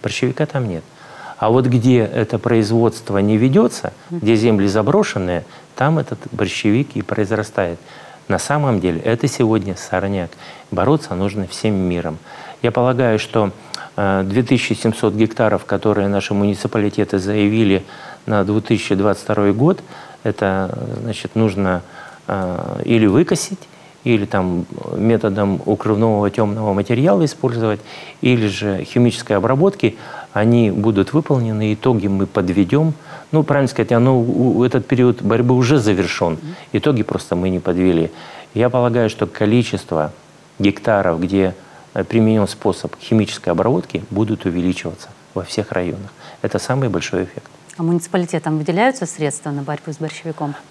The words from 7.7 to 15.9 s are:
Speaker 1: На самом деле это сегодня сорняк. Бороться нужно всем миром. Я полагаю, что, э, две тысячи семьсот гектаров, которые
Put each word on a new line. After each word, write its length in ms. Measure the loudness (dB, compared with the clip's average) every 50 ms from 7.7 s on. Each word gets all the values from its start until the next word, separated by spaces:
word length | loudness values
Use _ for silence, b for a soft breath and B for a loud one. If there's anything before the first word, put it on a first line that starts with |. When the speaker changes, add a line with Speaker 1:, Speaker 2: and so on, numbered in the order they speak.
| -4 -8 B B B B B B B B B
Speaker 1:
На 100 | -4 -4
самом 420 | -4 0 -2 0 0 2 2 0 2
деле 180 | 2 0 -2 0
это 280 | 0 0 0 0 0
сегодня 480 | -4 0 0 2 2 2 0 0 -2 -8
сорняк. 540 | -8 -8 -4 -4 -2 -2 -2 -2 -4 -4 -6 -10 B B B B B B B
Бороться 440 | -2 0 2 2 2 0 0 -6 -4
нужно 320 | -2 -2 -2 -2 -4 -6
всем 260 | -6 -8 -4 -2 0 0
миром. 420 | 0 0 0 -2 -2 -4 -6 -8 -8 B B B B B B B B
Я 100 | -4 -2
полагаю, 460 | 0 2 2 2 2 2 2 2 2
что, 340 | 0 -2 -2 0 0 0 0 -2 B B B B B B B B
э, 280 | -2 0 0 0 0 0
две 180 | 0 0 0 2
тысячи 300 | 2 0 0 2 -2 -4
семьсот 400 | -2 0 -2 -2 0 -2 -2 2
гектаров, 500 | 2 0 0 2 0 2 2 2 0 -2
которые 440 | -2 -4 0 0 0